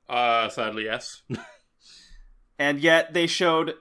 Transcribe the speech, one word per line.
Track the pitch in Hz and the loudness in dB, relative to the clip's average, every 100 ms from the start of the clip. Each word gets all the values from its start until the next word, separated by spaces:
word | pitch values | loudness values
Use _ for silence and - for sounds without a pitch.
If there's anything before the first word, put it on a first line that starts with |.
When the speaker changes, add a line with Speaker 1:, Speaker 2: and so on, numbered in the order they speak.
| - | -6
Speaker 1:
Uh, | 123 120 117 110 | -2 2 2 0
sadly, | 127 110 107 110 | -4 -6 -4 -6
yes. | 120 - - - | -6 -10 -16 -12
<laughs> | 123 - - _ _ - - - - - - _ - | -12 -12 -20 _ _ -20 -20 -20 -20 -20 -20 _ -4
Speaker 2:
And | 143 143 | -2 2
yet | 165 165 160 | 4 4 4
they | 175 170 | -2 -2
showed | - 175 160 160 - | 0 2 2 0 -6